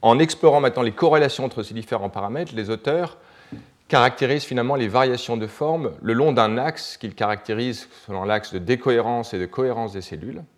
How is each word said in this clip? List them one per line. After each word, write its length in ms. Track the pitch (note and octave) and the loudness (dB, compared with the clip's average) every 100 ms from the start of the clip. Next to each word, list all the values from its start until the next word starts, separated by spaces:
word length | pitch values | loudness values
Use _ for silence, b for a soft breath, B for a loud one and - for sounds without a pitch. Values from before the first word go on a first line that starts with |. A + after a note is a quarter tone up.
En 180 | A2 A#2+ | 6 6
explorant 420 | D#3+ - E3 D3 | 4 6 6 6
maintenant 220 | C3+ B2 | 2 0
les 100 | A#2+ | -4
corrélations 520 | G#2 E3+ D3+ C#3+ - | 2 4 4 4 0
entre 180 | B2+ - | -6 -6
ces 120 | G#2 | -10
différents 360 | A2 A2 A2+ G2 | -10 -6 -6 -4
paramètres, 440 | F#2 G2+ B2 E3+ | -6 -6 -6 -8
les 160 | A2 G#2 | -8 -6
auteurs 480 | A2 - D#3 F3 - B B B B B B _ | -4 -2 -2 -2 -10 B B B B B B _
caractérisent 560 | C#3+ B2 B2+ C3 C#3+ | 4 4 4 0 0
finalement 300 | - B2+ A#2+ | -2 -2 0
les 140 | C#3 A2+ | 0 2
variations 480 | A2 C3 B2 - A#2 | 2 2 0 -4 -4
de 100 | G#2+ | -6
forme 460 | - D3 E3 C3+ - | -4 -2 -2 -4 -6
le 120 | A2+ | -2
long 180 | A2+ D3+ | 2 2
d'un 240 | B2 A2 A2+ | 4 2 2
axe 400 | C#3+ D#3 - - | -2 -6 -12 -12
qu'ils 180 | A2+ | -14
caractérisent 720 | F#2+ G#2+ G#2 - A2 B2 A2+ - - - | -4 -4 -4 -4 -4 -4 -6 -12 -20 -12
selon 180 | F#2+ | -6
l'axe 300 | G2 G#2+ - | -2 -2 -2
de 40 | F#2+ | -8
décohérence 760 | F2 B2 C3 A#2+ A2+ A#2+ A2+ | -2 0 2 2 2 -2 -4
et 40 | F#2+ | -6
de 80 | F2+ | -6
cohérence 460 | - C3 A2+ A2+ | -2 -2 -2 -6
des 100 | G2 | -8
cellules. 400 | F2+ - - D3+ E3 | -12 -12 -12 -14 -16